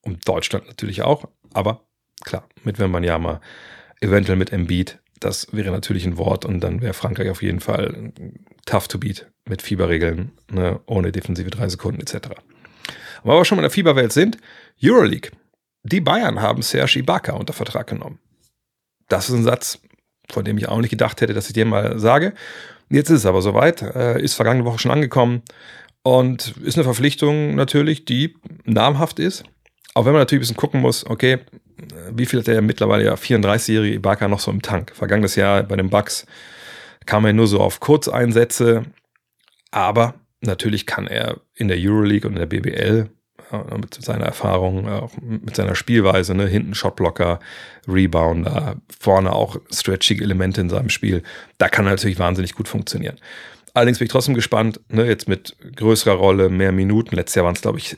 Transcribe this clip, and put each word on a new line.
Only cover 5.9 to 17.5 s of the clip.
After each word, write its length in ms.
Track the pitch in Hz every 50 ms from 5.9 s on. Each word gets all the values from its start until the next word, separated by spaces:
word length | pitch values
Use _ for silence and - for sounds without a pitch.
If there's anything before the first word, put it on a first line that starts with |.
| 101 92 85
ein 120 | 92 85
Wort 280 | 85 85 - 98 95 -
und 140 | - 95 90
dann 220 | 87 90 87 104
wäre 120 | 123 - 92
Frankreich 360 | - - 131 95 - - 95
auf 120 | 92 -
jeden 180 | - 95 90 87
Fall 520 | - - - - 104 - - 110 110 110 - - - - - - - _ _ _ _
tough 220 | - - 98 -
to 120 | - - 95
beat 280 | - - 98 - - _ _ _ _
mit 160 | - 92 - -
fiba-Regeln, 680 | - 101 90 90 87 85 80 85 82 82 80 87 - - _ _ _
ne, 280 | 98 92 90 87 101 104 _
ohne 260 | - 113 98 90 87
Defensive 380 | 85 92 - - 90 85 90 92
drei 200 | - 101 - 95
Sekunden 320 | 90 - - 92 - -
et 80 | - -
cetera. 260 | - - - - - - _ _ _ _ _ - _ _ - - - - - - - - _
Aber 80 | 117 143
wenn 60 | 170
wir 60 | 180
schon 100 | - 214
mal 60 | 185
in 80 | 156 143
der 20 |
fiba-Welt 420 | - 202 180 160 139 135 123 110 -
sind, 240 | - 185 226 226 - _ - - - - _ _ _ 123
Euroleague. 480 | 170 247 247 - - - - - - - _ _ _ _ _ _ _ _ _ _
Die 180 | 104 170 196
Bayern 380 | 160 139 165 226 240 - 107 98
haben 220 | 107 107 117 -
Serge 380 | 110 - - - - 139 - -
Ibaka 340 | - - 90 - - - -
unter 200 | - - -